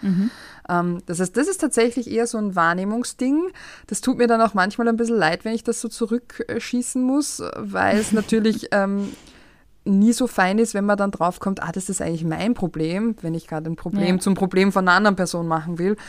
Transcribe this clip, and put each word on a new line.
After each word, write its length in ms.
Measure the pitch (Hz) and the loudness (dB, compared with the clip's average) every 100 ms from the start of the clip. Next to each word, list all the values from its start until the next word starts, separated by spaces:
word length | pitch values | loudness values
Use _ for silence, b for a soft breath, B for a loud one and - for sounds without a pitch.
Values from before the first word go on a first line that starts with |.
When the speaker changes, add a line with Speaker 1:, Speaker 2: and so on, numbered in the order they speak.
Speaker 1:
Mhm. 300 | 202 180 214 B B B - | -2 0 0 B B B -4
Speaker 2:
Ähm, 340 | 175 175 175 - | -2 0 -4 -6
das 120 | 170 | -4
heißt, 180 | 185 - | -2 0
das 120 | 320 | -2
ist 120 | 370 | -2
tatsächlich 480 | 285 233 233 247 233 | 0 2 2 0 -4
eher 200 | 220 233 | -2 -2
so 100 | 220 | -2
ein 160 | 208 | -2
Wahrnehmungsding. 960 | 185 165 180 190 226 247 - 254 294 359 B B B - | 0 2 2 -2 -4 -6 -4 0 0 0 B B B -10
Das 120 | 202 | -4
tut 160 | - 240 | -2 2
mir 100 | 240 | 4
dann 120 | 233 | 4
auch 140 | 226 | 4
manchmal 320 | 196 185 - 233 | 2 0 0 0
ein 100 | 226 | 0
bisschen 220 | 233 233 | 0 2
leid, 260 | 160 175 | 2 0
wenn 80 | 220 | -2
ich 120 | 226 | -4
das 160 | - 226 | -2 -4
so 80 | 226 | -6
zurückschießen 1120 | - 226 240 - - - 226 - 247 240 254 | -6 -2 -2 -4 -10 -6 -6 -2 -4 -2 0
muss, 400 | 254 277 294 - - - | 2 2 0 -4 -8 -8
weil 420 | 202 190 196 208 | -6 0 2 2
es 140 | 220 | 2
natürlich, 560 | 214 202 220 214 214 - | 0 2 2 2 0 0
Speaker 1:
<laughs> 20 | |
Speaker 2:
ähm, 380 | 208 196 196 196 - b b b b _ _ | 0 0 -2 -4 -8 b b b b _ _
nie 280 | - 196 220 | 0 4 6
so 160 | 240 247 | 4 0
fein 320 | - 185 208 | 2 2 2
ist, 140 | 226 | 2
wenn 100 | 202 | 0
man 120 | 202 202 | 0 2
dann 140 | 202 | 0
draufkommt, 500 | - 170 - 196 190 | 0 -2 -2 -4 -4
"Ah, 120 | 170 | -6
das 160 | 190 - | -6 -6
ist 120 | 190 | -4
eigentlich 220 | - 165 | -4 -2
mein 300 | 165 156 202 | -2 -2 -2
Problem", 640 | 240 175 160 160 180 226 214 | -2 -2 -2 -2 -2 -2 -4
wenn 140 | 165 | -6
ich 140 | 165 - | -6 -6
gerade 200 | 160 160 | -8 -6
ein 60 | |
Problem 400 | 165 175 202 175 | -6 -4 0 2
Speaker 1:
Ja. 60 | 185 | 2
Speaker 2:
zum 140 | 196 | 2
Problem 360 | 190 190 185 196 | 2 2 2 2
von 160 | 190 185 | 4 4
einer 100 | 180 | 6
anderen 200 | 208 190 | 4 2
Person 320 | 175 170 170 | 0 -2 -2
machen 280 | 160 160 170 | -2 -2 -2
will. 160 | 180 208 | 0 -2